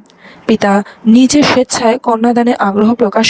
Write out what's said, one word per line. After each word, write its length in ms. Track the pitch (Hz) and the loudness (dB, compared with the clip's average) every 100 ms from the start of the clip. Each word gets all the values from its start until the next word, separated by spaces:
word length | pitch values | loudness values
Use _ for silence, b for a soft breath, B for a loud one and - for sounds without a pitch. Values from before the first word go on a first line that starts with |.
| - B B B - | -14 B B B -4
পিতা 260 | 220 202 202 202 B 226 | -2 0 -2 -4 B 2
নিজে 340 | 226 254 294 | 4 4 2
স্বেচ্ছায় 540 | 277 - 254 - 233 254 | 0 0 -2 -2 -2 -2
কন্যাদানে 540 | - 226 233 233 240 | -2 -2 0 0 0
আগ্রহ 360 | 247 202 202 214 | -2 -2 0 0
প্রকাশ 320 | 233 220 220 | 0 -2 -2